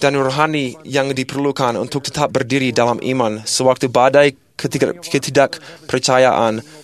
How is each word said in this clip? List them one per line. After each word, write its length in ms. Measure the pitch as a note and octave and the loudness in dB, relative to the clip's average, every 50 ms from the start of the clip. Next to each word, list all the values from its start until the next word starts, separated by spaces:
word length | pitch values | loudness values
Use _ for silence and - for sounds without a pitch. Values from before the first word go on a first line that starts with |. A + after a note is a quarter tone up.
dan 160 | - C#3+ C#3 C#3+ | -2 0 0 0
rohani 560 | C3+ C3 C3 D3 D3+ D#3 D#3 D3+ C#3 B2+ A#2+ - | 0 0 0 0 0 0 0 -2 -4 -4 -8 -10
yang 320 | - C3+ C3 C#3 C3+ C#3 C#3 | -12 -4 -2 -2 0 -2 -2
diperlukan 640 | B2+ C3 C3 - C#3 C#3 C#3+ C3+ - C#3 B2 A#2 G2 | -4 -6 -6 -4 -2 -2 -2 0 0 0 0 0 -2
untuk 240 | A2 A#2+ - C#3 | -4 -4 -6 -6
tetap 320 | C3 - - - D3 C3+ - | -6 -6 -4 -2 -2 0 0
berdiri 400 | - B2 A#2 B2 C#3 C3+ B2+ A#2 | -2 -2 0 -2 -2 0 0 0
dalam 240 | A#2 A#2+ A#2+ A#2+ - | 2 2 2 0 -2
iman 480 | - B2 C3 C3 B2 A2 G#2+ A2 A2 | -2 -4 -2 0 0 -2 -2 -4 -6
sewaktu 400 | - - - C3 C3 B2+ - - C3 | -6 -4 0 2 2 2 2 0 -2
badai 460 | A2+ B2 B2 - C3 C#3+ C#3+ C#3+ C3+ _ _ _ _ - | 2 2 2 4 4 4 4 4 2 _ _ _ _ -8
ketidak-, 480 | - C#3 - C#3 C3+ A2 - F3 - | -8 -4 -2 0 0 -2 -2 -4 -8
ketidakpercayaan 1600 | - - C#3 - - C3 C#3+ C#3 B2+ - - - - - - - - - C3 - - C3 B2+ C3 B2+ G#2 - A#2 A2+ G#2+ A2 G#2+ - - - | -4 -4 -4 -2 0 2 2 2 2 2 -6 -16 -20 -20 -20 -12 -6 -6 -4 0 2 4 4 4 4 4 2 2 0 0 -4 -8 -12 -18 -20